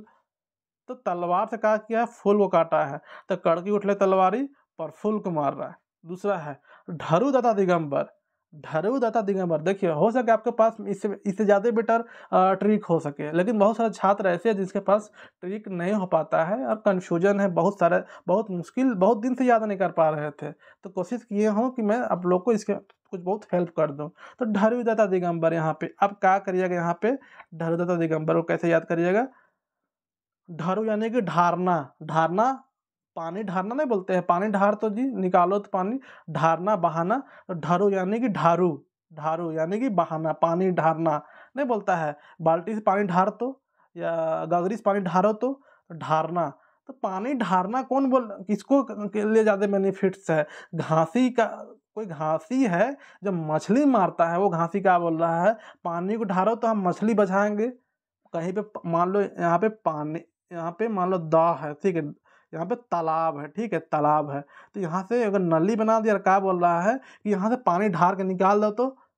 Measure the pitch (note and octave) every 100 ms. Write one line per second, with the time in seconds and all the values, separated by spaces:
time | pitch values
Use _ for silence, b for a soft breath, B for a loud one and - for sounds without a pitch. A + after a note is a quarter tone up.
0 | G#3+ b b _ _ _ _ _ - B3+
1 | G3+ F3 F3 F3+ A3 A3 G#3+ G#3+ G#3+ A3+
2 | A#3 - G3+ G#3 F#3+ E3+ E3 D#3 D3 C#3
3 | B B B F#3 F3+ E3 F#3 G#3 G3 G3+
4 | G3 F#3+ F#3 A3 C#4 b b - D#3 -
5 | G#3+ G#3+ F#3 D#3+ C#3 C#3+ C3+ - _ _
6 | E3 F3+ G3+ F#3+ D3+ C#3 b b b E3
7 | - E3 C4+ C4 A#3+ G#3 F#3+ F3 D3+ C#3+
8 | - _ _ _ _ D#3 - D#3 F#3+ C4
9 | A#3 A3+ G3+ F#3+ F3 D#3 E3 G3 F3+ D3+
10 | G3+ A#3+ A3+ A3 A#3+ A3+ A3+ A3 G3+ G3
11 | G#3 F#3+ G3+ F#3 G#3 G3+ A3 A3 A3+ A3+
12 | A#3 B B F#3 F#3 F#3+ G3+ G#3 G#3 E3
13 | C#3+ C#3+ D3+ E3 F#3+ A3 G3+ A3+ A3+ F3+
14 | F#3+ G3+ G3 F3 A3+ G3 F#3 G3+ G3 G#3
15 | G#3+ B B B F3+ G#3 G#3+ F3+ F3 G#3
16 | F#3 E3 D3+ D#3+ D#3+ A3+ B3+ G#3+ G#3 F#3
17 | F3+ E3+ G3 G3+ G3 E3 F3+ G3 E3+ F3+
18 | - B - F#3+ G#3+ F3 E3 - C4 G3+
19 | F#3+ A#3 B3 B3 B3+ A3+ G#3+ F#3+ F3+ E3
20 | D#3+ D#3 D3+ - D3 D3 b b G3 F#3
21 | F3+ B3 - G3+ G#3+ G#3 B3+ B3+ G#3 A#3
22 | A#3+ F3 F3+ F#3 B3 G#3+ G#3+ G3+ - _
23 | _ F#3+ F3+ G#3 - F3+ F3 - D3+ D3
24 | D3 - B B A3+ G3+ A3 B3 A3+ A3+
25 | G#3 F#3 F3 E3+ E3 E3 D#3+ D#3 - -
26 | G3+ G3+ F#3+ G3 G3 F#3 F#3 F3+ E3+ -
27 | G#3+ C4+ B B B D#3+ E3 E3+ F3 F3
28 | E3 D#3+ D#3 E3 E3 E3 F#3+ E3 E3 E3+
29 | F3 G3+ C4 b b b _ _ _ _
30 | _ _ _ _ - D#3+ E3 F#3+ A3 G#3
31 | A3+ B3 F3 D#3 F3 E3+ F#3 E3+ C3+ -
32 | D#3 D#3+ E3 F#3 A#3+ C4 _ _ _ _
33 | _ - E3 F3+ G3+ F3+ F#3+ C4 D4+ G#3
34 | F#3 F#3 F3 F3 G#3+ G3+ G3+ G#3 A3 G3+
35 | C4+ G#3 F#3 F3+ F3 G3+ G#3 F#3+ F#3 C4
36 | B B B C#3+ D#3+ E3 F#3+ G#3 E3+ D#3+
37 | F3 C4 - B B F3 C#3+ F3 G3+ F#3+
38 | F#3 A3+ B3 D#3 E3 F3 F3+ C#3 _ _
39 | _ D#3 D3+ E3 E3+ D#3+ D#3+ G#3+ C4 F3+
40 | D#3+ D#3 D#3+ D3 E3 E3+ F#3 E3 D#3 D#3
41 | E3 D3+ - B B C4 C#4 A3 - F3
42 | D3+ D3 B B E3 E3 F3 G#3+ G3+ G3
43 | G3+ F3+ G3 - B3 C4+ _ _ _ E3+
44 | E3+ E3 D#3+ D#3+ D#3+ F3 F#3 A3 G#3 G3+
45 | F3+ F3+ G#3 G#3+ B3 C#4 b b b E3
46 | C#3 D#3 D#3+ F3 D3+ - b b - -
47 | G#3 F#3+ A#3 C#4 F#3 F#3 F#3 B3+ B3+ B3+
48 | C4+ C4 A3+ - G3 G#3 - C#4 C4 G#3
49 | G#3 G#3+ G#3 A3 G#3+ G3 G3+ G3+ F#3+ F#3+
50 | F#3+ F#3+ - D#3 D3+ B B E3 D#3 D#3+
51 | D#3+ A#3+ B3+ A#3+ G#3+ - - - _ -
52 | G#3+ D3+ D#3 D#3 - C4 B3 F3 A#3 C#4+
53 | B B G3 F3+ D#3 D#3 - A#3 D4 A#3+
54 | F3 - E3+ F3 G3 E3 E3 G3+ F#3+ F3
55 | E3+ D#3+ E3 E3 F#3 A3+ B B F3 E3+
56 | F#3 A3 G#3+ F3+ F#3+ A#3 A3+ G#3+ F#3 E3+
57 | G#3+ G#3 G3+ G3 G#3 G#3 A#3 B3+ _ _
58 | _ _ _ E3+ E3+ G3 G#3 - E3+ E3+
59 | F3+ G3+ G3 - E3+ E3+ G#3+ G#3+ E3+ D3+
60 | D3+ D#3+ - _ - E3+ E3 E3+ A3+ G3+
61 | F3+ F#3 D#3+ D#3+ E3+ D3 D3+ D3 G3 E3+
62 | D3 - b b b D#3+ F3 A#3+ - F3+
63 | D#3+ D#3+ E3 D3 D3 G3 A3+ E3 - D#3
64 | D#3 D3+ D3 C#3 C#3+ B B G#3 F3 F3+
65 | F#3 A#3+ A3 G3 F3+ D#3+ F#3 A3+ A3 A3+
66 | A3 G3+ F#3+ G3 F#3+ F3+ F3 E3+ F#3+ C4
67 | - - G#3 G3 G#3 A#3 G#3 F3 G#3+ D#3+
68 | F3+ F#3+ F#3+ F#3 F#3+ G#3 G#3+ G#3 B3+ C4
69 | b